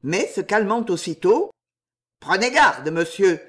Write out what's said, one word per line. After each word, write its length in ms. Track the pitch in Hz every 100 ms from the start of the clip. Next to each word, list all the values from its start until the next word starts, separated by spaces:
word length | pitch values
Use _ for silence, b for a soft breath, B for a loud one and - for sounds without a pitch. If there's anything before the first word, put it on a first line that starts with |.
mais 240 | 131 175 285
se 120 | -
calmant 440 | 185 208 208 226 233
aussitôt, 600 | 175 - 156 180 240 370 - _ _ _ _ _ _
Prenez 260 | - 190 226
garde, 380 | 359 165 - 143
monsieur 500 | 165 165 - 196 165